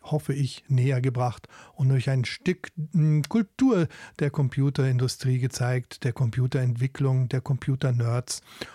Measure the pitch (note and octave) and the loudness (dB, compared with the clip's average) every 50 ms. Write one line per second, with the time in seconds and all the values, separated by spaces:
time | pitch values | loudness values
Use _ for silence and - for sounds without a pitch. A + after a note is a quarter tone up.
0 | - - D#3 D3 - - C#3 C#3+ C#3 B2+ - - - - C3+ B2 B2 C#3 C3+ B2 | -6 -4 -4 -2 -2 -2 -2 -2 -2 -4 -4 -10 -4 0 2 2 4 2 2 0
1 | B2 C3+ A#2+ B2 B2+ - - - - _ - - - - _ - C3+ C3+ C#3 B2+ | 0 -2 0 0 -2 -2 -4 -6 -14 _ -20 -20 -20 -20 _ 0 2 2 2 2
2 | - C#3 C3+ C3 A#2+ - - - - F#3 F3 - - - - E3 D#3 - - E3 | 2 0 0 0 0 -2 -6 -4 -2 -2 -2 -2 -6 -12 -10 -10 -8 -2 0 2
3 | D3+ D#3 D3+ D3+ C#3+ - - A#3 G#3+ - _ - C3+ - A3+ - - - - - | 4 4 4 2 0 2 0 0 0 0 _ 2 2 4 4 4 2 0 -4 -12
4 | - - - - D3+ C#3+ - D#3 C3+ B2 - C#3+ C3+ C#3+ C3+ - C3 C3 B2+ B2 | -20 -20 -6 -4 -4 -2 0 0 0 0 2 0 0 0 2 0 0 2 2 2
5 | C3 B2 - - - C3 B2+ B2 B2+ B2 - - B2 B2 B2+ B2+ B2 - - - | 0 -2 -2 -4 -2 0 0 0 0 -2 -2 -2 -2 0 0 -2 -4 -8 -12 -4
6 | - B2+ - - C3 A2+ G#2+ C3 B2+ B2 - C3+ B2+ B2 A#2 A#2 C3 C3 - - | -4 -4 -2 0 -2 0 0 0 0 0 0 0 0 0 0 0 -2 -4 -2 0
7 | C#3 C3+ C3 C3 B2+ A#2 - B2+ - - C3+ A#2+ - C#3 C3 C3 - C3 B2 A#2 | 0 2 2 2 0 0 -2 -4 -2 -2 -2 -2 0 -2 -2 0 0 0 2 2
8 | A#2 A#2 A#2 B2 - - - - - - - - - - | 0 0 0 -2 -4 -6 -10 -10 -10 -18 -16 -16 -16 -16